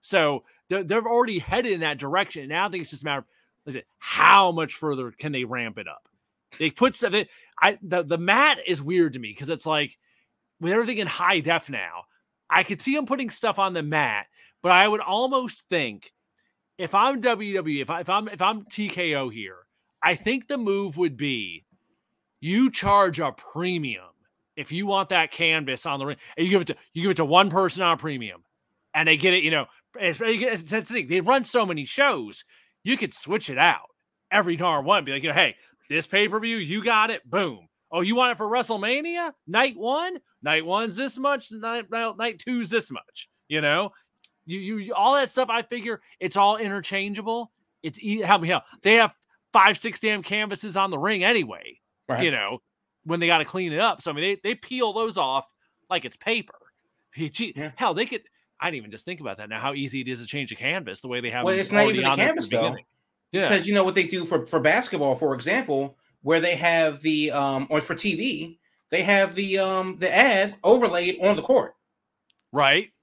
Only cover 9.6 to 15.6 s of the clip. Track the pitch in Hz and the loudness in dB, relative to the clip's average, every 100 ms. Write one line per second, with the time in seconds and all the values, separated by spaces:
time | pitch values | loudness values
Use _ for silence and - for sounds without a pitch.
9.6 | 160 156 143 - _ _ _ _ _ _ | -2 -2 -2 -8 _ _ _ _ _ _
10.6 | 165 208 233 220 185 - 175 190 156 170 | 0 0 0 -2 -4 0 2 2 2 0
11.6 | - 123 87 85 - _ _ _ _ 165 | 0 -10 -8 -10 -16 _ _ _ _ 2
12.6 | 185 202 - 285 269 269 247 - 226 202 | 2 -4 -2 -2 -2 -4 -4 -2 -2 0
13.6 | 196 180 151 156 135 104 - _ _ _ | 0 -2 0 0 0 -2 -6 _ _ _
14.6 | 175 180 208 214 175 202 262 262 247 - | 6 8 8 4 0 0 0 0 -4 -10